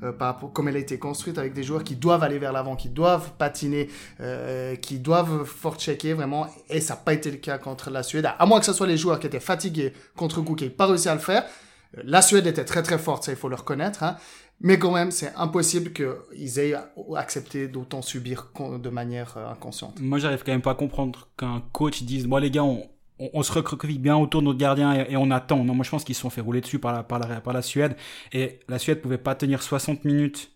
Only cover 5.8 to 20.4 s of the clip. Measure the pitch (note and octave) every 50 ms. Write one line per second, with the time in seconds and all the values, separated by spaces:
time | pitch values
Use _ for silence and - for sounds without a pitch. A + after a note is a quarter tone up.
5.8 | - - D3 C#3+ - D3+ D#3+ D#3+ D3 C3+ C#3+ D3 D#3 D#3 - - - _ D3 D#3+
6.8 | D#3 - C3 - - - D#3 D#3 D#3 D#3+ C#3+ C3+ - - C#3+ C3+ - C#3 C3+ C3
7.8 | - - C3+ C3+ B2+ - - D#3 D3+ C#3 G#2 - - F#3+ A3 A3 - - F#3+ -
8.8 | G3+ F#3 E3+ D#3 D3+ F3+ E3 - - D3 C3 B2+ - - F#3 E3+ - F#3+ D#3+ D#3
9.8 | C#3 C3 C3 - - _ _ - E3+ D#3 D#3+ E3 D#3+ D#3+ D#3+ D3+ D3 C3 B2+ -
10.8 | G3 G3 F#3+ F3 - F3 D#3 D#3 - - F#3 A3+ - - - - - - - _
11.8 | _ _ - - - A#2+ C#3+ F#3 F#3 - G#3 G3+ F3+ F3 D#3 D#3 C3+ - - F3
12.8 | D#3+ E3 F3 D#3 D#3+ - D3 B2 - - C3+ C3 - C3+ B2+ B2 - - D3 C#3
13.8 | D#3 G3 G#3 - D#3+ D#3+ F3 - - - - - - _ _ _ - F3 F#3+ F3+
14.8 | E3 F#3+ F3+ F3 F3 F3+ F3 - D#3 C#3+ - - E3+ E3 D#3+ F3+ D#3+ D#3+ - F3
15.8 | E3 D#3+ D#3+ - D3 C3 C3 C3+ - - - C3+ D3 C3+ A#2 C3+ C#3+ D3 D3 -
16.8 | - - _ - - - D#3+ D3+ D3 - - C#3+ B2+ - - C#3+ C3+ C3+ C3 C3
17.8 | B2+ B2+ - C3+ B2+ - - C3+ A#2+ B2 B2+ A#2+ - - _ - C#3+ C3 C3 B2
18.8 | A#2+ B2 A#2+ B2 A#2+ A#2+ A#2+ B2 A#2+ A#2+ - A#2 A2 A#2 A#2 A2+ - A#2+ A#2 -
19.8 | - A2+ - - C#3 C3 C#3 C#3+ C#3+ D#3 C#3 B2+